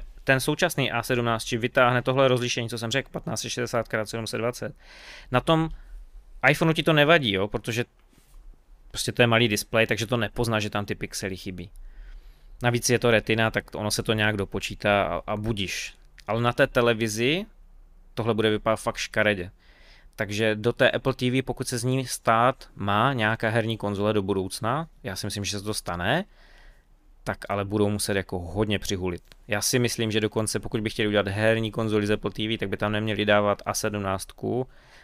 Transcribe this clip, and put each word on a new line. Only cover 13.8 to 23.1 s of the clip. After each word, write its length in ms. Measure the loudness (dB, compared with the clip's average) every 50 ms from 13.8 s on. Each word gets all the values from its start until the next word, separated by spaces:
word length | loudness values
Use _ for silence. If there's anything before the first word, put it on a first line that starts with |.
| -4 -2
se 120 | -2 0 0
to 100 | 0 2
nějak 240 | 2 2 2 2 0
dopočítá 680 | -2 -4 -4 -6 -6 -6 -6 -2 2 4 4 4 4
a, 180 | 2 -2 -4 -4 -4
a 100 | -4 -4
budiš. 560 | -2 -2 -2 -2 -4 -4 -6 -8 -8 -10 -12 -18 -20 -20 -20 -12 -6 -4
Ale 140 | -2 0
na 120 | 2 2 2
té 140 | 2 2 2
televizi 800 | 4 4 4 4 4 2 0 -2 0 0 0 2 2 0 -2 -6 -12 -20 -20 -20 -20 -20 -20 -20 -20 -20 -20 -12 -8
tohle 200 | -4 -2 0 0
bude 160 | 2 2 2
vypadat 260 | 2 2 2 0 0 0
fakt 180 | -2 -4 -6 -6
škaredě. 540 | -6 -4 0 2 2 2 2 0 -2 -8 -12 _ _ -20 -20 -20 -20 -20 -20 -20 -20 -12 -8
Takže 400 | -6 -6 -4 -2 0 2 2 2
do 180 | 2 0 0 2
té 180 | 4 4 2
Apple 220 | 2 2 0 -2 -2
T 180 | 0 0 0
V, 100 | 0 0
pokud 260 | -2 -2 -4 -6 -6 -6
se 100 | -4 -4
z 60 | -2
ní 240 | -2 -2 -2 -2 -4
stát 600 | -8 -4 0 2 4 4 4 4 2 0 -6 -18 -12
má 380 | -6 -2 0 2 2 2 2